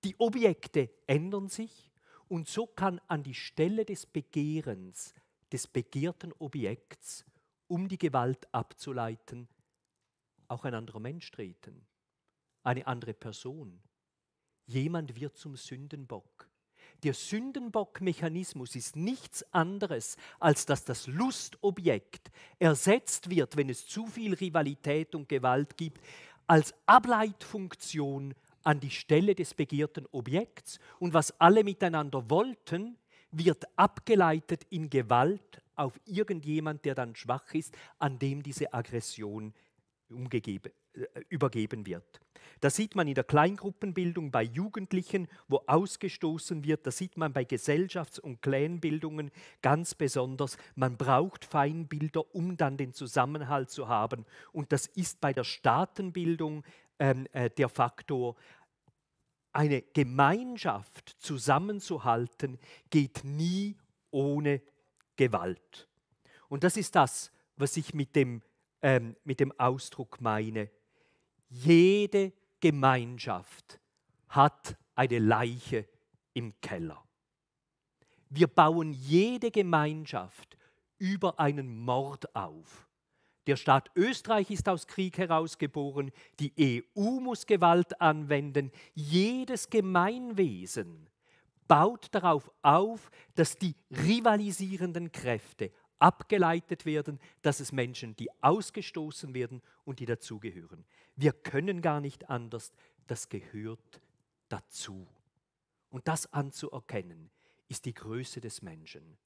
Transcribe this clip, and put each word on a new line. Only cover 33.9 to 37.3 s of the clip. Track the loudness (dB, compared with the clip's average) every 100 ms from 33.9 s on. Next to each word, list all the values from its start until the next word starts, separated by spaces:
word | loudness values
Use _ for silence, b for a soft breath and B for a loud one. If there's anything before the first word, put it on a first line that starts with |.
| 4 2 4 6 2 -2 -8 -6
in | -8 -2
Gewalt | 0 4 4 4 0 _ -20 _ -6
auf | -6 -6
irgendjemand, | -8 -4 -2 -4 -2 -2 -2 -4
der | -4 -4
dann | -6
schwach | -8 -4